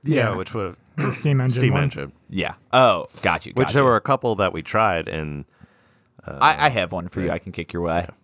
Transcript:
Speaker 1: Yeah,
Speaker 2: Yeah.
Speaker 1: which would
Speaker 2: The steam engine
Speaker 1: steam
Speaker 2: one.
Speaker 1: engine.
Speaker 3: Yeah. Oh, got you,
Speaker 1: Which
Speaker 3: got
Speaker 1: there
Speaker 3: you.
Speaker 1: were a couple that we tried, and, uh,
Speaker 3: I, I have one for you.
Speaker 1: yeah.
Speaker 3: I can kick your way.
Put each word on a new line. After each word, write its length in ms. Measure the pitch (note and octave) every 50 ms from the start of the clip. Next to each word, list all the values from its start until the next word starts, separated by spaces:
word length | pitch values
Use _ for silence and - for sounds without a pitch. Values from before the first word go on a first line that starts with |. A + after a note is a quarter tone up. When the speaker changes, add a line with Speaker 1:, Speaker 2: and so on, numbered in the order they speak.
| _
Speaker 1:
Yeah, 280 | - D#3 C#3 A#2+ A2
Speaker 2:
Yeah. 40 | G2
Speaker 1:
which 180 | F#2 F#2+ - -
would 200 | A2+ G2+ F#2 F2+ _ _ _ _ -
Speaker 2:
The 160 | D3 C3+ B2
steam 260 | - - D3+ C#3+ C3+
engine 220 | B2+ C3 B2 B2
Speaker 1:
steam 120 | B2+ - C3+
Speaker 2:
one. 100 | C#3 C#3+
Speaker 1:
engine. 280 | C#3 - - C#2+ C#2+ - _ _ _
Speaker 3:
Yeah. 260 | - F#2+ D#2+ - - _ _ _ -
Oh, 340 | B2+ C3 A#2+ G2+ E2+ - - _ -
got 240 | - G2 E2 D#2 -
you, 80 | - -
Speaker 1:
Which 140 | B2 C3 A#2+
Speaker 3:
got 60 | G#2+
Speaker 1:
there 80 | C#3+ C#3
Speaker 3:
you. 60 | C3
Speaker 1:
were 60 | A#2+
a 60 | G#2+
couple 340 | - - C#3 C3 - B2 A2
that 160 | G2 G2+ F#2
we 120 | F2+ E2+ D#2
tried, 440 | - - A2 A2 G#2+ F#2 E2 D#2+ -
and, 380 | - D#2 D#2 D2+ D2 D2 C#2+ _ _ _ - _ _ _ _ _ _ _ _ _ _ _ -
uh, 140 | - - C#2+
Speaker 3:
I, 240 | - C#3+ D3+ - D3
I 40 | D3+
have 220 | B2 A2+ F#2 E2+
one 160 | - F2+ E2+ F2
for 120 | - -
you. 60 | F#2 F2
Speaker 1:
yeah. 60 | E2+
Speaker 3:
I 60 | E2+
can 120 | - G2
kick 200 | F2+ - E2 _ -
your 100 | E2+ E2+
way. 240 | E2+ E2 E2+ F2 E2+ - _